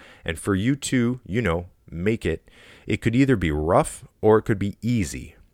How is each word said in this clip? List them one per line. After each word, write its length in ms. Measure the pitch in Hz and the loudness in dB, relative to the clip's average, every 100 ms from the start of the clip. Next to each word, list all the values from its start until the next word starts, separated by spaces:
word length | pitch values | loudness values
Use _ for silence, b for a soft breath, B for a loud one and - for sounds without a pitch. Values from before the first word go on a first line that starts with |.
| B B | B B
and 160 | - 82 | -10 -6
for 160 | - 95 | -2 0
you 180 | 113 | 0
to, 460 | 143 - 131 120 123 | -2 0 0 0 -2
you 160 | - 101 | -4 -2
know, 260 | 107 82 87 _ - | 0 -2 -4 _ -14
make 380 | 80 95 113 87 | -6 -2 -2 -2
it, 240 | 80 B B B B | -4 B B B B
it 160 | - 104 | -6 -4
could 140 | 117 | 0
either 220 | 117 135 117 | 2 2 2
be 160 | 87 | 0
rough 520 | 73 78 110 156 - - _ | 0 2 2 0 -6 -20 _
or 180 | 110 110 | 4 4
it 40 | |
could 160 | - 104 | 2 -2
be 180 | 101 - | -4 -6
easy. 540 | 113 120 87 123 - - _ | -4 -2 -2 -8 -14 -20 _